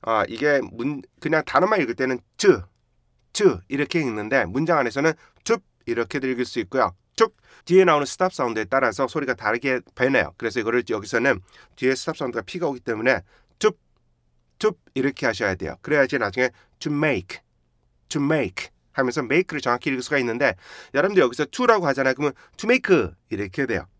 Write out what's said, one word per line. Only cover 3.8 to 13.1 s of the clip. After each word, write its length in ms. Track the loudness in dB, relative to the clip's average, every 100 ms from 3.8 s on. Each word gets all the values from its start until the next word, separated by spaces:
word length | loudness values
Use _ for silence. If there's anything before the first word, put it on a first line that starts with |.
| -2 -2
읽는데 440 | -2 -4 -2 0
문장 340 | 0 -2 2 2
안에서는 340 | 0 0 0 -2 _ _
to 120 | -2 -2 _ _ -6
이렇게 320 | -2 -2 -2
읽을 260 | -4 -2
수 140 | -4 -4
있고요. 340 | -4 0 0 -2 _ 0
to 120 | 0 _ _ -20
뒤에 200 | 2 6
나오는 220 | 6 4 0
스탑 260 | -2 -2
사운드에 320 | 0 -2 -2
따라서 440 | -2 0 0 0 -4
소리가 260 | -4 -4
다르게 460 | -2 -2 -2 0 -2 -4
변해요. 380 | -2 2 2 0 -2
그래서 240 | -4 -2
이거를 240 | 0 0 0
여기서는 520 | -6 -2 0 2 0 -4 -20 -20 -2
뒤에 180 | 0
스탑 220 | 0 -4 -6
사운드가 260 | -6 -6
P가 260 | -8 -6 -6
오기 120 | -6
때문에 420 | -6 -2 2